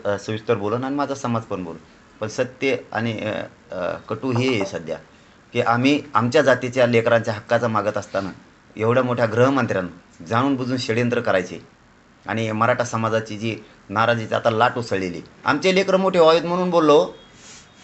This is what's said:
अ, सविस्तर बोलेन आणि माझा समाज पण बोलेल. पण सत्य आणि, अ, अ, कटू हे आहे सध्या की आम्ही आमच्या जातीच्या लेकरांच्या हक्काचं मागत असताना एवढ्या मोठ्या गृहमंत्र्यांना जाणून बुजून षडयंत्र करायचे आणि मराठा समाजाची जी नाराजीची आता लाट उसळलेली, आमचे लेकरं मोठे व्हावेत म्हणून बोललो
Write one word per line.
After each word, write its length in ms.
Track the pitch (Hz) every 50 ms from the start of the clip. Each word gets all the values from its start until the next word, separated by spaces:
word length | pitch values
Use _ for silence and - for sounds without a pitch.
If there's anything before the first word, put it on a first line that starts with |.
| -
अ, 140 | 101 101 98
सविस्तर 360 | - - 110 110 110 - 117
बोलेन 300 | 104 101 104 110 123 131
आणि 100 | 131 139
माझा 200 | 143 143 131 135
समाज 280 | 120 - 127 117 113
पण 220 | 113 - 101 92 90
बोलेल. 160 | 82 80 80 - - - - - _ _ -
पण 80 | 110 107
सत्य 480 | - - 127 117 - - 139 135 127 - - -
आणि, 280 | - 107 113 117 110 101
अ, 220 | 101 107 101 92 - - - _ _ - -
अ, 220 | 92 90 85 82 85 87 -
कटू 240 | 117 117 135 135
हे 160 | 123 120 127 131
आहे 180 | 127 104 95
सध्या 320 | 95 92 85 80 80 80 76 - - - - - - _ _ _ _
की 80 | - 120
आम्ही 420 | 110 113 120 120 127 139 147 147 - - -
आमच्या 280 | 107 117 123 120 156
जातीच्या 440 | 139 135 123 120 131 123 120 131 123
लेकरांच्या 480 | 120 120 113 113 117 117 113 110 117 107
हक्काचं 320 | 104 - - 120 117 120
मागत 300 | 113 110 107 98 107 104
असताना 340 | 104 98 - - 98 98 90 - - - - _ _ _ - -
एवढ्या 260 | - 107 113 120 131
मोठ्या 240 | 127 123 120 117 120
गृहमंत्र्यांना 960 | 110 107 117 123 135 139 135 120 - 98 95 90 85 82 - - _ - - 85
जाणून 320 | 80 110 117 131 139 139
बुजून 200 | 123 123 120 131
षडयंत्र 440 | 123 - - 110 117 123 120 120 120
करायचे 600 | 113 107 95 92 90 - 90 82 - - _ _ _ _ _ _ _ _ _ _ -
आणि 260 | - 101 113 113 110
मराठा 320 | 110 110 113 117 123 120 120
समाजाची 540 | 117 - 113 113 110 110 113 110 - 110 101
जी 180 | 110 117 107 - - - - - - -
नाराजीची 460 | 98 107 113 117 117 117 110 - 113
आता 160 | 110 - 117
लाट 280 | 110 110 120 123 - 123
उसळलेली, 420 | 117 - 104 95 95 90 85 80 - - - - -
आमचे 300 | - - - - 190 185
लेकरं 220 | 190 190 190 190
मोठे 220 | 185 190 190 185 180
व्हावेत 240 | 160 160 160 170
म्हणून 280 | 160 170 175 180 180 180
बोललो 420 | 170 170 156 151 147 156 185 190 - - - - - - - - - - - - _ -